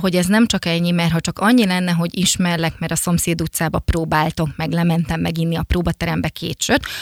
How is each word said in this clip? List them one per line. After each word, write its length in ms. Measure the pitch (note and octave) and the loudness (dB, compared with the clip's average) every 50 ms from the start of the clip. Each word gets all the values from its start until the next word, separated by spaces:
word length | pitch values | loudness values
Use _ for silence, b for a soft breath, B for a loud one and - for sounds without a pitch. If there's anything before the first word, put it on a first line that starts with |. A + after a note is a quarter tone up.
hogy 160 | F3 F#3+ E3+ | -2 0 2
ez 100 | F3+ F3 | 2 2
nem 200 | F3+ G#3 A3 A#3+ | 4 4 4 4
csak 180 | A3 - F#3 - | 4 2 0 -2
ennyi, 260 | F3 E3 E3+ E3+ F3 | 0 0 0 2 2
mert 220 | F3 E3+ E3+ E3 | 2 2 2 2
ha 80 | E3 E3 | 2 0
csak 180 | - F3 - - | 0 -2 -2 0
annyi 280 | F#3+ G#3+ B3+ B3 G#3+ | 2 4 6 6 4
lenne, 260 | F#3 F3+ F3+ F3+ F3+ | 4 2 0 0 0
hogy 260 | E3+ E3 E3+ E3+ - F#3 | 0 0 0 -2 -2 0
ismerlek, 600 | F3 - - - F3+ F3 E3+ E3 E3 D#3+ - - | 0 0 0 0 0 0 0 0 -2 -2 -4 -4
mert 140 | E3+ D#3+ | -4 -4
a 40 | E3 | -4
szomszéd 440 | - - F3+ F3 D#3+ - F3 E3 E3 | -2 0 0 0 0 0 0 -2 -2
utcába 380 | D#3+ D#3 - - E3 D#3 - - | -2 -4 -4 -4 -2 -2 -2 -2
próbáltok, 760 | - - - E3 D#3+ D#3 D#3+ D#3 D3+ D#3 - - D#3+ D3 - | -2 -2 -2 -2 0 0 0 2 0 0 0 -2 -2 -2 -4
meg 140 | - D#3+ D#3+ | -4 -4 -2
lementem 480 | E3 E3+ E3+ E3+ D#3+ E3+ E3 - E3 E3 | 0 0 2 2 2 2 0 0 -2 -2
meginni 360 | E3+ E3+ E3 E3 E3 E3 E3 | -2 -2 -2 -2 -2 -2 -2
a 60 | E3 | -2
próbaterembe 680 | E3 - - F3+ E3+ E3+ D#3+ - E3 E3+ D#3+ E3+ - - | -2 0 0 0 0 0 -2 -2 -2 -2 -2 -2 -2 -4
két 340 | - - - - - - | -6 -6 -8 -8 -6 -4
sört, 240 | - - A#3+ C#4+ B B B B | -2 0 0 0 B B B B